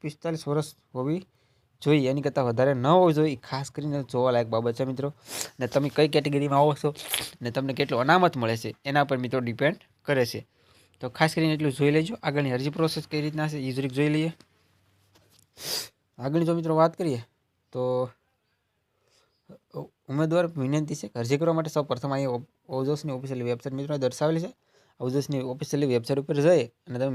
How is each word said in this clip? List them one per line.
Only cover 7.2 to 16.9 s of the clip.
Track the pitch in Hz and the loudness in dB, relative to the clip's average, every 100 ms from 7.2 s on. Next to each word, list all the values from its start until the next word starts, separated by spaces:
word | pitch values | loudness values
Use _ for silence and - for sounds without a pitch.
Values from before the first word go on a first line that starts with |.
| - - | -8 -8
ને | 120 | -6
તમને | 127 135 127 | -4 -2 -2
કેટલો | 135 123 | 0 2
અનામત | 131 180 175 131 | 4 6 6 2
મળે | 113 113 | -2 -2
છે | 113 - | -4 -8
એના | 139 143 139 | 0 2 2
પર | 131 | 0
મિત્રો | 123 131 | -2 -2
ડિપેન્ડ | 120 113 139 208 _ _ - | -2 0 0 0 _ _ -2
કરે | 135 117 | 0 0
છે. | - - _ _ _ _ - | -2 -14 _ _ _ _ -12
તો | 127 - | -6 2
ખાસ | 170 | 2
કરીને | 165 160 | 2 0
એટલું | 151 151 131 | 2 0 2
જોઈ | 143 151 | 2 2
લેજો. | 165 233 | 0 -4
આગળની | 160 143 139 123 | -2 0 0 0
અરજી | 143 147 | -2 0
પ્રોસેસ | 160 160 - | -2 -2 -6
કઈ | 151 | -4
રીતના | 151 151 151 | -4 -2 -4
છે | 151 131 | -4 -6
ઈ | 131 | -4
જરીક | 135 | -2
જોઈ | 127 151 | 0 2
લઈએ. | 151 160 165 _ _ _ _ _ _ _ _ _ _ _ - - - - _ _ - | 2 -2 -6 _ _ _ _ _ _ _ _ _ _ _ -14 -8 -8 -8 _ _ -8
આગળની | 131 160 165 | -2 0 2
જો | 170 | 0
મિત્રો | 160 160 | 0 4
વાત | 165 | 4